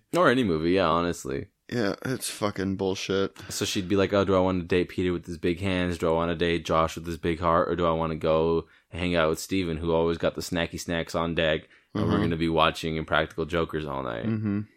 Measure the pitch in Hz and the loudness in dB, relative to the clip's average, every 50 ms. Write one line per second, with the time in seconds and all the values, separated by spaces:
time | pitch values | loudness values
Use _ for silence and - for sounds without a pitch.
0 | _ - - 165 180 147 123 131 127 98 82 78 80 85 92 95 92 80 80 85 | _ -4 0 2 4 4 4 4 2 2 0 0 2 2 2 4 4 4 2 2
1 | 85 87 82 - - 65 65 69 - - _ _ _ - 113 120 113 101 - - | 0 0 -2 -4 -6 -6 -6 -6 -6 -10 _ _ _ -6 -4 -2 -2 -2 -2 -4
2 | - - 131 113 - - - - 107 101 101 - 95 98 98 92 98 95 95 - | -6 -6 -6 -6 -6 -8 -6 -4 -4 -4 -2 -2 -2 -2 -2 0 0 -2 -2 -2
3 | - - 95 98 98 - - - - - - - 107 - - 107 92 87 101 98 | -2 -2 0 0 0 -2 -4 -10 -14 -10 -6 -4 -4 -2 -2 -2 -2 0 2 2
4 | 98 92 101 101 98 92 95 92 92 92 95 92 85 87 95 90 87 - - - | 2 2 2 2 2 4 4 4 4 4 2 0 0 0 2 2 0 0 -2 -2
5 | 92 90 87 85 - - 87 78 - 90 87 82 98 98 92 90 90 90 87 82 | 0 0 0 -2 -4 -8 -8 -2 0 0 0 0 -2 -2 0 0 0 0 -2 0
6 | 90 82 80 82 85 85 85 80 87 85 85 85 80 - 87 80 82 80 - - | 0 2 2 2 2 0 0 0 2 2 2 0 0 2 2 2 2 2 0 -6
7 | 80 85 85 78 - 87 85 78 87 85 82 87 - - 85 85 87 85 82 80 | -6 -6 -6 -4 -2 -2 -2 0 2 2 4 4 4 2 0 2 2 2 2 2
8 | 82 80 80 78 80 80 80 80 80 85 85 82 78 _ _ _ _ _ - 82 | 0 -2 -2 -2 2 2 4 4 4 4 2 0 -2 _ _ _ _ _ -8 -4
9 | 90 90 87 85 80 78 82 - - - 95 95 92 82 80 76 82 85 82 82 | -2 0 2 2 4 2 2 0 -4 -4 -2 -2 -2 -2 -4 -2 0 0 2 2
10 | 82 85 85 82 - 82 78 78 82 - 90 85 82 82 - 82 - - 87 82 | 2 2 0 0 0 -2 -2 -2 -6 -4 -2 -2 -2 -4 -6 -8 -6 -4 -4 -4
11 | 80 - - 87 82 85 82 80 82 78 78 80 - - - - _ _ - 104 | -4 -4 -4 -2 -2 -2 0 0 2 2 0 -2 -4 -10 -20 -20 _ _ -4 -2
12 | 85 85 87 85 85 85 85 80 82 82 82 80 76 80 80 - - 82 78 80 | 0 0 2 2 2 0 0 0 0 0 4 4 4 4 2 0 -4 -4 -4 -4
13 | 78 - 80 76 80 78 - - 82 76 92 85 82 80 - 78 76 71 69 67 | -2 0 0 0 0 0 -2 -6 -6 -2 0 -2 -2 -2 -4 -6 -6 -6 -6 -6
14 | 65 60 58 57 - 107 113 110 107 104 101 104 107 - _ | -6 -6 -6 -6 -4 -4 -4 -2 -2 -2 -2 -2 -4 -8 _